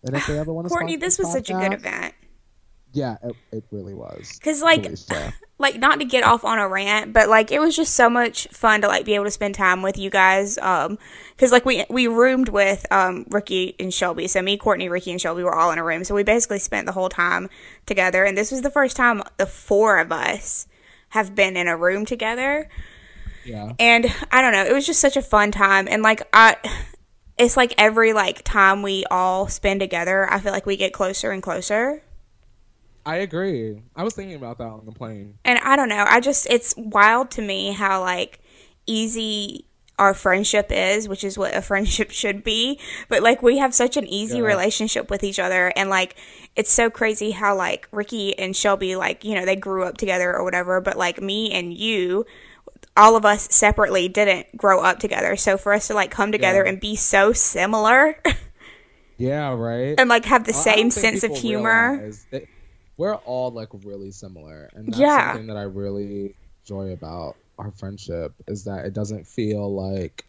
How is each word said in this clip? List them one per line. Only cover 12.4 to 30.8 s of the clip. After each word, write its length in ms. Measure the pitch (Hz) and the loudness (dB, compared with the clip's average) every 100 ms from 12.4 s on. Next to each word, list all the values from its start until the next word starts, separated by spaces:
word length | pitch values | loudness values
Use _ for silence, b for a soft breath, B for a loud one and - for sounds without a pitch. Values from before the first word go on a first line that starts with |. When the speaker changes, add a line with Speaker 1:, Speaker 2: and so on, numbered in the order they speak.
| 254 | 0
Speaker 2:
with, 360 | 202 196 196 - | 2 2 0 0
um, 340 | 196 185 185 - | 2 2 -2 -4
Ricky 460 | 202 202 190 185 - | -4 -2 -4 -4 -6
and 140 | 185 | -6
Shelby. 340 | 180 180 170 175 | -2 -2 -2 -2
So 140 | 185 | -2
me, 160 | 185 202 | -2 -2
Courtney, 320 | 226 185 185 | 0 0 -2
Ricky, 220 | 175 180 | -6 -6
and 100 | 175 | -6
Shelby 200 | 175 170 | -4 -2
were 120 | 180 160 | -2 2
all 160 | 170 | 2
in 60 | 160 | 0
a 60 | 165 | -2
room. 180 | 165 | -4
So 100 | 185 202 | -2 -2
we 80 | |
basically 360 | 202 233 226 202 | 2 2 0 -4
spent 260 | - 208 190 | -4 -4 -4
the 60 | |
whole 160 | 185 185 | -4 -4
time 420 | - 175 180 190 B B B - | -2 -2 -2 -6 B B B -4
together. 400 | 196 185 180 196 | 0 2 2 2
And 120 | 196 | 0
this 140 | 214 | -4
was 100 | 269 | -2
the 80 | 269 | -2
first 260 | 294 269 262 | 0 0 2
time 260 | 240 220 - - | 2 2 -6 -6
the 80 | 196 | -6
four 520 | - - 202 220 190 | -6 0 2 4 4
of 140 | 165 | 2
us 560 | 160 - - - - - b b b b | -2 -2 -4 -6 -8 -8 b b b b
have 240 | 214 196 | -4 -2
been 220 | 202 196 185 | 0 0 2
in 140 | 170 | -2
a 80 | 165 | 2
room 280 | 175 196 214 | 0 0 -4
together. 600 | 233 220 240 269 294 302 B B B B B B B 123 | -4 -4 -2 -2 -4 -6 B B B B B B B -14
Speaker 1:
Yeah. 260 | 110 104 123 | -12 -12 2
Speaker 2:
And 280 | 233 233 233 B - | 4 4 2 B 2
I 80 | 254 | 4
don't 100 | 262 | 4
know, 140 | 202 196 | 2 2
it 80 | |
was 120 | 269 277 | 2 2
just 140 | 320 | 2
such 160 | 277 277 | 2 2
a 60 | |
fun 300 | 262 214 208 | 2 2 2
time. 360 | 202 196 196 190 | 4 4 4 2
And, 140 | 214 | 2
like, 200 | 220 220 - | 2 2 4
I, 240 | 214 226 - 220 B B - _ _ _ - | 8 8 6 -4 B B -14 _ _ _ 2
it's 180 | 240 269 | 2 4
like 180 | 247 - | 2 4
every, 340 | 214 220 226 | 4 6 4
like, 300 | 214 190 196 | 4 0 -2
time 380 | - 214 190 202 | -2 4 4 4
we 240 | 202 196 - | -2 -4 -2
all 380 | 185 185 185 196 | 0 0 0 -2
spend 320 | - 202 196 | -2 -2 -2
together, 500 | 190 175 170 190 196 | -4 -4 0 0 2
I 100 | 196 | 0
feel 100 | 202 | 0
like 140 | 196 196 | -4 -4
we 100 | |
get 160 | 196 | -2